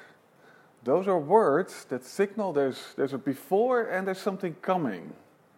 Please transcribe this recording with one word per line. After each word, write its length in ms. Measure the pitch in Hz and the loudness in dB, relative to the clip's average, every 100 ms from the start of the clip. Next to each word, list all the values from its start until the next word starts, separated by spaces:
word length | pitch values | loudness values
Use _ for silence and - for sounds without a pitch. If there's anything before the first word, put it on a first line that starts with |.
| - - _ _ - - _ _ | -20 -20 _ _ -20 -20 _ _
those 240 | 120 160 190 | 0 2 2
are 100 | 180 | 0
words 680 | 143 214 190 143 190 - - | 4 4 6 4 0 -8 -8
that 180 | 127 | -10
signal 480 | - - 196 214 196 | -6 -2 -2 -2 -2
there's, 420 | 143 139 - - - | 0 0 -2 -8 -4
there's 160 | 135 | -4
a 40 | 131 | -2
before 640 | 143 131 - 190 247 247 | -4 -6 -2 0 2 2
and 220 | 226 185 190 | 0 -2 -4
there's 140 | 190 | -4
something 380 | - 190 180 151 | -4 -4 -6 -4
coming. 520 | - 185 143 92 80 - - _ _ | 0 0 0 -4 -10 -18 -20 _ _